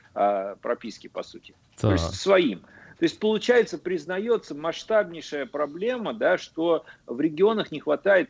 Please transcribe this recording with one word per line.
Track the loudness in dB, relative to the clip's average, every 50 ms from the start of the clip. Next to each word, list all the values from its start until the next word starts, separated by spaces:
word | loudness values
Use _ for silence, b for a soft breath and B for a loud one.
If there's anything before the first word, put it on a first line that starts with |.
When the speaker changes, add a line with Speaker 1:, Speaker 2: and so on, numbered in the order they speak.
| b b _
Speaker 1:
а, | 0 0 2 2 0 -4 -6 -10 -8
прописке, | -6 -6 -6 -4 -6 -12 -14 -14 -18 -14
по | -12 -12 -12
сути. | -12 -16 -20 -20 -20 -20 _ _ _ _ 0
То | 2 2
есть | 2 2 0
Speaker 2:
Так. | -4 -6
Speaker 1:
своим. | -4 2 4 4 4 4 2 0 -4 B B B B B B B -2
То | -2
есть, | -2 0 0
получается, | 0 0 0 2 2 4 4 4 4 2 -4 -8
признаётся | -6 -6 -6 -4 -4 -6 -6 -4 -2 0 -2 -2 -2 -8 -10
масштабнейшая | -6 -6 -6 -6 -6 -4 0 2 2 2 0 -6 -14 -10 -8 -8 -6 -6
проблема, | -6 -4 -4 -4 -4 -4 -4 -4 -4 -4 -4 -4 -6 -4
да, | 0 2 2 2
что | 0 -2 -8 _ -2 0 2 0 0 B B B B _
в | -8 -2 -2
регионах | -2 -2 2 4 4 4 4 2 -2 -4
не | -8 -6
хватает | -2 -2 -2 0 4 4 4 4 4